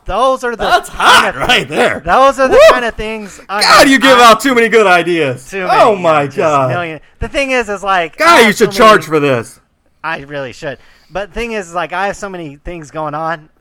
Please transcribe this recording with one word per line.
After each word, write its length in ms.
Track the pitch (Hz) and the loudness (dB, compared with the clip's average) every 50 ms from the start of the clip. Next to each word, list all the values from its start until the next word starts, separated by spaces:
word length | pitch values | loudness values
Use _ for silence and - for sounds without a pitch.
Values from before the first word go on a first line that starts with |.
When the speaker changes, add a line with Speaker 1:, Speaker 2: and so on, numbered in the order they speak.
| - | -10
Speaker 1:
those 380 | - 185 214 262 269 262 - 254 | -6 -4 -2 0 0 -2 -2 -6
are 80 | 240 233 | -8 -6
the 80 | 214 - | -4 -2
Speaker 2:
That's 260 | - 339 226 - - | 0 0 0 -2 -4
Speaker 1:
kind 120 | - - | -6 -2
Speaker 2:
hot 280 | - - 508 - - 202 | 2 2 2 2 2 -2
Speaker 1:
of 60 | - - - | -4 -4 -2
Speaker 2:
right 200 | - 254 285 - | 0 0 0 -2
there. 340 | - 151 185 240 208 113 - | -4 -4 -2 -2 -2 -2 -4
Speaker 1:
Those 380 | - 170 185 233 269 277 262 254 | -4 0 2 4 4 2 2 0
are 80 | 262 | 0
the 60 | 254 381 | 2 6
Speaker 2:
Woo! 180 | 508 622 640 | 6 6 6
Speaker 1:
kind 140 | - 247 240 | 6 4 -2
of 80 | 226 - | -6 -8
things 480 | - 220 220 220 220 208 185 - - - - | -8 -10 -10 -10 -12 -14 -16 -18 -18 -12 -8
I 120 | 190 208 - | -6 -2 0
Speaker 2:
God, 200 | - 330 302 294 | 2 4 4 4
Speaker 1:
mean, 80 | 277 269 | 4 2
Speaker 2:
you 60 | 240 | 4
give 180 | 247 269 254 240 | 4 4 4 6
Speaker 1:
I 120 | 240 226 | 6 6
Speaker 2:
out 100 | 214 214 | 4 4
too 120 | - 277 254 | 2 0 0
many 160 | 233 233 226 | 2 2 2
good 160 | 220 220 214 | 4 4 4
ideas. 640 | 190 180 175 170 170 175 165 151 135 123 127 - - | 4 2 2 2 0 -2 -2 -2 -2 -4 -8 -12 -12
Speaker 1:
Too 160 | 190 196 180 | -10 -6 -4
Speaker 2:
Oh 240 | 180 370 440 320 240 208 | 0 2 4 4 2 2
Speaker 1:
many, 100 | 190 175 | 0 0
Speaker 2:
my 180 | 165 156 151 | 0 0 0
Speaker 1:
yeah, 40 | 143 | 0
just 100 | 139 139 | -4 -4
Speaker 2:
God. 320 | 202 180 156 151 139 131 127 | -2 -2 0 0 0 0 -2
Speaker 1:
million. 320 | 127 175 170 160 160 143 _ _ _ | -4 -6 -8 -10 -12 -16 _ _ _
The 100 | - 233 | -10 -10
thing 220 | 226 214 311 277 262 | -6 -6 -4 -4 -2
is, 160 | 262 247 226 | -2 -4 -4
is 160 | 202 202 185 196 | -4 -6 -6 -4
like, 320 | 196 190 180 165 156 - | -2 -2 -2 -2 -4 -4
Speaker 2:
God, 140 | - 302 339 339 | 0 2 4 4
Speaker 1:
I 20 | 302 | 4
Speaker 2:
you 40 | 233 | 4
Speaker 1:
have 80 | 214 190 | 2 2
Speaker 2:
should 160 | - 226 202 196 | 2 0 0 2
Speaker 1:
so 40 | |
Speaker 2:
charge 240 | 202 220 220 214 175 | 4 4 6 6 4
Speaker 1:
many 60 | 156 156 | 2 -2
Speaker 2:
for 100 | 160 151 | -2 0
this. 400 | 143 143 131 117 110 - - _ _ _ _ _ _ _ _ _ - | 0 0 0 -2 -4 -8 -16 _ _ _ _ _ _ _ _ _ -10
Speaker 1:
I 160 | 156 165 165 | -10 -10 -10
really 340 | 139 139 147 143 135 123 104 | -12 -12 -12 -10 -10 -12 -12
should. 240 | - 160 147 127 - - _ _ _ _ _ | -12 -12 -12 -12 -14 -18 _ _ _ _ _
But 200 | 156 180 208 190 | -12 -12 -12 -10
the 40 | 151 | -10
thing 200 | 214 233 233 226 | -10 -10 -8 -8
is, 140 | 214 185 170 | -10 -10 -8
is 40 | 170 | -6
like, 200 | 175 165 156 175 | -6 -6 -6 -6
I 140 | 175 196 | -6 -6
have 80 | 202 170 | -6 -6
so 140 | - 208 196 | -8 -12 -12
many 280 | 185 175 165 147 139 | -12 -12 -14 -14 -16
things 340 | 147 - 170 180 170 151 131 | -16 -16 -14 -14 -14 -16 -14
going 240 | - 156 156 151 143 | -12 -10 -8 -8 -8
on 340 | 151 160 160 165 156 156 156 _ _ | -6 -6 -6 -8 -8 -12 _ _ _